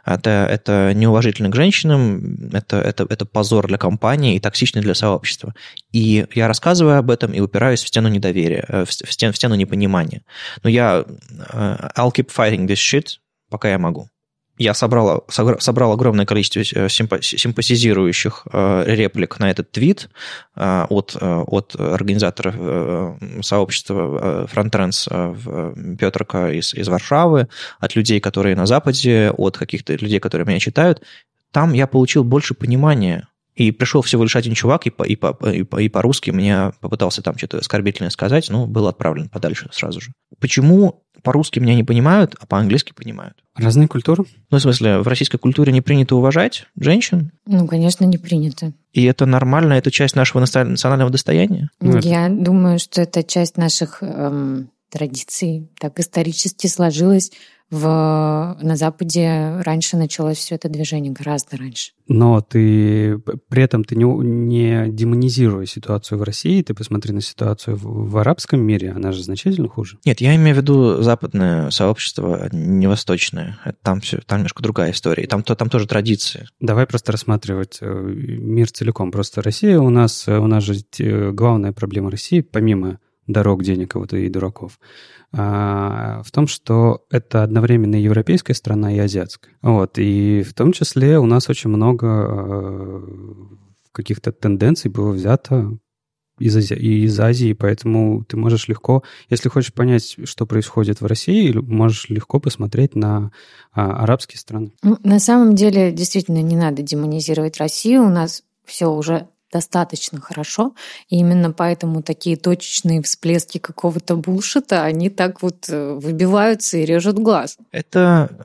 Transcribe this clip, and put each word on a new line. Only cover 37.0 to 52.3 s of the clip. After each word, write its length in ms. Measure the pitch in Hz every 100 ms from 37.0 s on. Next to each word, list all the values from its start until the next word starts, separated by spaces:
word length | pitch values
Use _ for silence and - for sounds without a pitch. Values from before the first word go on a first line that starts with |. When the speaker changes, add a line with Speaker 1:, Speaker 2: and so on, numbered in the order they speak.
| 90 -
Speaker 1:
там 140 | - 78
что-то 220 | - 78
оскорбительное 520 | - 104 101 - 87
сказать, 400 | - 90 147 160
ну, 160 | 123 113
был 200 | 110 101
отправлен 420 | - 82 76 -
подальше 400 | - 80 82 -
сразу 280 | - 78 87
же. 120 | 120 - _ -
Почему 640 | 135 - 139 185 196 - _ _
по-русски 340 | - 147 156 -
меня 160 | 120
не 80 | 120
понимают, 540 | 117 117 139 196 180 -
а 80 | -
по-английски 460 | 98 107 127 -
понимают? 420 | - 117 104 95 - _ -
Speaker 2:
Разные 320 | 113 120 151
культуры? 380 | 127 135 170 190 _ _
Speaker 1:
Ну, 60 | 143
в 20 |
смысле, 400 | 139 123 113 95
в 80 | 113
российской 300 | 127 - 123
культуре 340 | 127 135 143
не 80 | 131
принято 340 | - 143 131
уважать 520 | 127 131 156 226 - - -
женщин? 540 | 139 202 - 180 156 - -
Speaker 3:
Ну, 200 | 190 165
конечно, 380 | 165 170 180
не 120 | 185 175
принято. 560 | - 165 151 139 160 - _
Speaker 1:
И 100 | -
это 240 | 123 - 131
нормально, 460 | 127 127 147 165
это 180 | 135 123
часть 240 | - 139
нашего 240 | 139 123 127
наста-, 240 | 127 135
национального 480 | 120 123 127 135 127
достояния? 580 | 131 - 160 196 190 151 -
Speaker 2:
Ну, 160 | 180 170
это 100 | 170
Speaker 3:
Я 220 | 170
думаю, 500 | 175